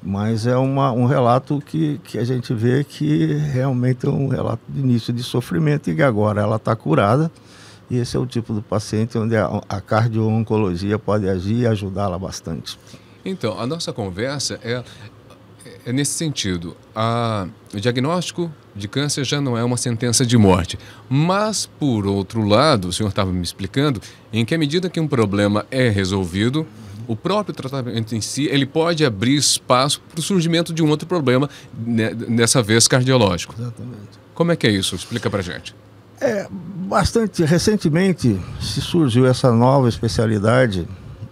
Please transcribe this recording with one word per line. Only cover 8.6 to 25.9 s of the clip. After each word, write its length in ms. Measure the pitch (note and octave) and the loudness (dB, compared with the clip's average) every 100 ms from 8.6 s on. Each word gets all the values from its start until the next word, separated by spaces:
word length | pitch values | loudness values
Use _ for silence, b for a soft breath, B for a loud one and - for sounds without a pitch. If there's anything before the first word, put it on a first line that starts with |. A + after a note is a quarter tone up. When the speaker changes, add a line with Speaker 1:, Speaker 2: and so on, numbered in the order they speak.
Speaker 1:
paciente 560 | - G#2 - G#2+ A2+ A#2 | -2 -4 -2 -2 -2 -2
onde 200 | A2 A2 | 0 2
a, 260 | G2 G#2 - | 2 -2 -6
a 120 | G2+ | -10
cardio-oncologia 1160 | - A2 A#2 A2 A2 A2 G#2+ G#2+ G#2 F2 G2+ G#2 | -2 0 2 0 0 0 0 0 0 -2 -2 -2
pode 300 | - G#2+ F#2+ | 0 0 0
agir 300 | F#2+ F#2+ A2+ | -2 -2 0
e 80 | A#2+ | 0
ajudá-la 500 | G#2+ G2 G2 G2+ - | 0 -2 -4 -4 -4
bastante. 580 | F2+ - - D2+ - - B B B B | -8 -10 -8 -10 -10 -16 B B B B
Speaker 2:
Então, 360 | - F#3+ A2 G2+ | -10 -6 -6 -6
a 40 | |
nossa 280 | A#2 E3 E3 | -6 -6 -8
conversa 680 | C#3 G2+ F2+ B2 C#3+ - G2+ | -6 -8 -6 -6 -4 -6 -8
é, 220 | A2+ B2 A#2 B G#2 - - - - - - - - | -8 -8 -8 B -20 -20 -20 -20 -20 -20 -20 -16 -6
é 60 | |
nesse 220 | B2+ C#3+ | -2 -2
sentido. 640 | - E3 C3+ G2+ F2+ E2+ - - | -2 -6 -4 -4 -4 -6 -14 -12
A, 540 | - A2+ A#2 A#2 G#2+ F2+ - - | -4 0 0 0 -2 -4 -10 -10
o 60 | G2+ | -4
diagnóstico 720 | A2 A#2+ C3 F3+ E3+ - E3+ D3+ - | -2 0 0 -2 -4 -6 -6 -8 -18
de 140 | G2+ G2+ | -12 -6
câncer 340 | C3 C#3+ D3 | -2 -2 -2
já 180 | B2+ D3 | -2 -2
não 160 | C#3 A#2 | 0 0
é 60 | |
uma 140 | A#2+ B2 | 0 0
sentença 500 | C3 A2+ B2 A2+ B2+ | -2 -2 0 2 4
de 100 | A#2+ | 6
morte. 400 | G#2 F2 F2 - B B B | 8 6 2 -6 B B B
Mas, 580 | C3+ E3 F#3+ G#3+ G#3 - - | 0 2 0 0 -4 -8 -4
por 300 | D3 A2+ G2 | -2 0 0
outro 360 | G2 F#2+ A#2 | 0 -2 -2
lado, 440 | G#2 G#2 D3+ B2+ F2+ | 2 4 4 2 0
o 40 | |
senhor 200 | F#2 G#2+ | -2 -4
tava 200 | F#2+ F#2+ | -2 -2
me 100 | F2+ | -2
explicando, 600 | E2+ - F#2+ C3+ D3+ A#2 B B B | -4 -6 -6 -2 -2 -2 B B B
em 120 | G#2+ | -4
que 80 | A2+ | -2
a 60 | E3 | 0
medida 320 | D3 D#3 F3+ | 0 -2 -4
que 80 | E3+ | -4
um 80 | D#3+ | -2
problema 580 | B2 G#2+ G2+ G#2 G#2 - | 0 0 2 2 2 -2
é 180 | C3 | 0
resolvido, 800 | B2+ | 2